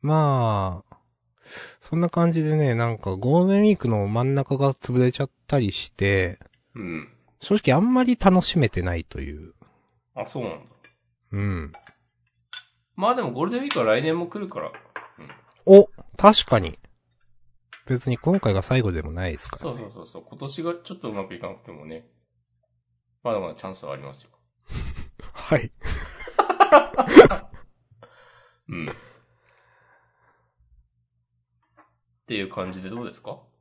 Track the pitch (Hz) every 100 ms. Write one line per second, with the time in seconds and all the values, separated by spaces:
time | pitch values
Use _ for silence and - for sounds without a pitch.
0 | 147 156 147 135 117 104 95 90 - -
1 | _ _ _ _ - - - - - 160
2 | 170 - 170 165 156 156 147 117 117 110
3 | - 95 120 160 185 196 214 196 120 107
4 | 101 110 127 139 135 139 139 131 - 123
5 | 127 - 139 _ _ 143 107 - - -
6 | 98 98 92 87 - _ _ - 95 80
7 | 73 _ _ _ - 208 - 131 220 254
8 | 254 247 202 185 - 175 123 - 90 85
9 | 82 - 73 76 - _ - _ _ _
10 | _ - - - 113 78 - _ - _
11 | _ _ _ 101 101 90 76 78 - _
12 | _ _ _ _ _ - - _ _ -
13 | 202 254 170 123 170 240 277 175 113 113
14 | 151 165 170 208 202 - 78 - _ -
15 | - _ 73 - _ _ - 196 196 -
16 | - - 202 220 - 117 85 - - _
17 | _ _ _ _ _ _ _ - - 127
18 | 131 120 - 190 113 95 - 131 107 85
19 | 76 80 92 73 - - 156 120 107 -
20 | 80 - - - 139 147 160 170 - -
21 | 120 104 95 90 90 95 - 80 76 80
22 | - _ _ _ _ _ _ _ _ _
23 | _ _ 123 107 90 78 95 92 73 69
24 | 69 69 - _ _ _ _ - - -
25 | - - - - - 151 - - - -
26 | - - - - - 370 392 302 - -
27 | - 339 - - - - - _ _ _
28 | - _ - _ _ _ - 113 76 -
29 | - - _ _ _ _ _ _ _ _
30 | _ _ _ _ _ _ _ _ _ _
31 | _ _ _ _ _ _ _ _ _ _
32 | _ _ _ 110 95 - 92 92 92 113
33 | 120 - - - _ _